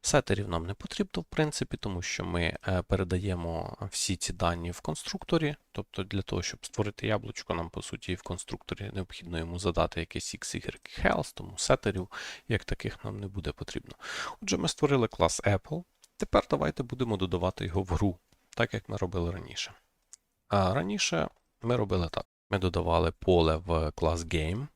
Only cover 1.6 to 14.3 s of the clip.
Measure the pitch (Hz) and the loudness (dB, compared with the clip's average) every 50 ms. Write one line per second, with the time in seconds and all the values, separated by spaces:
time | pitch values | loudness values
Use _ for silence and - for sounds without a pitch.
1.6 | - - - - - 107 95 90 90 - - - 95 90 87 87 85 80 - - | -4 -4 -4 -6 -4 -4 -4 -2 -4 -4 -4 -4 -4 0 0 2 2 2 0 -2
2.6 | - - 95 90 87 _ - 92 95 87 92 90 92 101 92 87 85 82 82 82 | -2 0 0 0 2 _ 2 2 2 2 0 0 2 0 -2 -2 -2 -2 -4 -4
3.6 | 85 - - - - 95 - - - - 95 - - - 90 87 92 85 85 85 | -4 -6 -6 -8 -8 -6 -4 -4 0 0 0 -2 -2 -6 -2 2 2 2 2 2
4.6 | 85 87 87 - - - 78 - - - - 196 - - - 165 160 143 147 - | -2 -6 -6 -6 -4 -4 -4 -4 -6 -8 -8 -8 -2 2 2 2 4 2 -2 -4
5.6 | _ _ _ - 101 _ - - 95 92 104 98 92 - - 95 - - - - | _ _ _ -10 -10 _ -6 -8 -6 -2 -2 -2 -2 0 -2 -2 -2 -2 -6 -8
6.6 | - - - - 104 104 101 - - 110 107 104 107 107 110 - - - 87 85 | -12 -10 -2 -2 -2 -2 -2 -4 -2 0 0 0 -2 -6 -12 -12 -6 -4 -4 -4
7.6 | 85 82 - - - - - - - - 92 - - - 90 90 - - - - | -4 -6 -8 -8 -8 -8 -10 -8 -4 -4 -4 -4 -4 -8 -8 -8 -6 -8 -10 -10
8.6 | - - - - 101 101 104 98 92 - - - - 85 85 82 80 82 87 87 | -8 -8 -8 -8 -6 -8 -6 -6 -6 -6 -10 -14 -10 -6 -4 -4 -4 -4 -6 -2
9.6 | 95 98 82 - 82 82 - 85 82 - - - - - - - - - - - | 0 0 2 2 2 0 0 -4 -6 -4 -6 -8 -6 -6 -8 -8 -10 -6 -8 -6
10.6 | - - - - _ - - - - - - - - - - - - 90 92 90 | -6 -8 -10 -10 _ -14 -8 0 2 2 2 2 -2 -6 -8 -14 -14 -12 -6 -6
11.6 | - - 139 - - 107 95 95 92 - - - - - - - _ _ 117 101 | 2 2 2 4 4 0 -2 -2 -4 -6 -8 -12 -10 -10 -12 -14 _ _ -2 -2
12.6 | - - 107 - - 107 - - - 110 101 104 101 95 98 95 78 78 - - | 0 -2 -6 -4 -4 -8 -8 -6 -8 -8 -6 -6 -8 -6 -6 -6 -6 -6 -6 -6
13.6 | - - - - - - - _ - - - - - - | -10 -8 -8 -8 -8 -10 -18 _ -12 -10 -8 -6 -6 -8